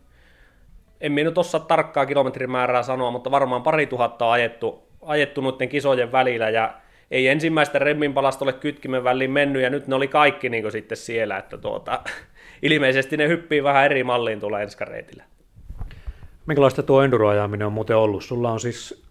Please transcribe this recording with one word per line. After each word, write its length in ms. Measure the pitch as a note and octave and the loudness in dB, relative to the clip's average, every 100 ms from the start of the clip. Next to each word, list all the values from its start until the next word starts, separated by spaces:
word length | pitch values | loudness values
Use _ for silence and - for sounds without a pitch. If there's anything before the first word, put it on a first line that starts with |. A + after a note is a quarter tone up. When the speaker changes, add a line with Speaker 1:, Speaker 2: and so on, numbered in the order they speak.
| _ _ _ _ _ _ _ - _ _ | _ _ _ _ _ _ _ -20 _ _
Speaker 1:
en 100 | D3+ | -2
minä 180 | C#3+ D#3 | 0 2
nyt 80 | E3 | 0
osaa 220 | E3+ D#3+ | 0 -2
tarkkaa 460 | D#3 D#3+ D#3 D3 C#3 | 2 2 2 0 0
kilometrimäärää 800 | C#3+ C3 B2 B2+ B2+ B2 B2 | 2 0 -2 -4 -2 0 0
sanoa, 280 | A#2 C3 B2 | 0 -2 -4
mutta 200 | A#2+ C3 | -4 0
varmaan 320 | C#3 C3+ B2 | 0 2 0
pari 220 | B2 D#3 C#3 | 0 0 0
tuhatta 400 | B2 A#2+ - A#2 | 0 -2 0 2
on 60 | |
ajettu, 560 | A#2+ A#2 - A2+ - _ _ | 2 0 -4 -8 -8 _ _
ajettu 400 | D#3 D3+ C#3 C#3+ | -4 -2 -2 -2
noitten 280 | C3+ C3 B2+ | -4 -2 -4
kisojen 420 | C#3+ C#3 B2+ A#2 | 0 2 2 2
välillä, 380 | C3 B2+ A#2 A2 | 2 2 0 0
ja 240 | A2+ A2 - _ _ - | 0 -2 -4 _ _ -4
ei 160 | C3 C3 | 2 2
ensimmäistä 520 | D3 D#3+ D#3+ D3 C#3 | 2 2 2 2 2
remminpalasta 680 | C#3+ D3+ C#3+ C3+ C3+ C3 C#3 | 0 0 0 0 0 0 -2
ole 80 | |
kytkimen 500 | B2+ D3 C#3+ C3 B2+ | -2 -6 -6 -6 -2
väliin 280 | B2 C3 C3 | 0 0 0
mennyt, 300 | C#3 C#3+ C3+ | 2 2 2
ja 80 | B2+ | 0
nyt 180 | C#3 C3+ | -2 -2
ne 80 | C3+ | -2
oli 120 | C#3 | 0
kaikki 420 | D3+ D3 C#3 B2+ | 4 2 2 -4
niinku 220 | A2+ G#2+ | -4 -4
sitten 260 | G#2+ - G#2+ | -8 -8 -10
siellä, 400 | - A2+ G#2+ G2 | -6 -4 -4 -4
että 200 | - G#2+ | -10 -10
tuota, 420 | G#2 G#2 - B2 - - - | -8 -8 -4 -6 -6 -14 -18
<laughs> 300 | - - - | -20 -20 -4
ilmeisesti 560 | - D#3 C3+ C3 C3 D3+ | 0 2 4 2 0 0
ne 100 | D3+ | 0
hyppii 360 | E3+ E3+ D3+ | 0 0 0
vähän 220 | C#3 C#3 C#3+ | 2 4 4
eri 180 | C3+ | 2
malliin 360 | B2 B2 A2+ G#2+ | 0 0 0 -4
tuolla 220 | G#2 G#2 | -4 -4
enskareitillä. 600 | G#2 - - - - - - _ _ - - - - - - - - - - | -6 -8 -12 -12 -16 -20 -20 _ _ -20 -16 -14 -14 -14 -16 -16 -18 -12 -4
Speaker 2:
Minkälaista 380 | D3 C3+ D3 | 4 4 4
tuo 180 | - C3+ | 4 4
enduroajaminen 680 | C#3 A#2+ G#2+ G#2 G#2 G#2 G#2 | 6 4 4 2 0 -4 -4
on 60 | |
muuten 240 | G#2+ A2 A2+ | -4 0 2
ollut? 260 | A2 G2 | 2 0
Sulla 280 | - A#2+ A#2+ | -6 -4 -2
on 80 | A2+ | -4
siis, 440 | A#2+ A#2+ - - - | -6 -10 -14 -18 -20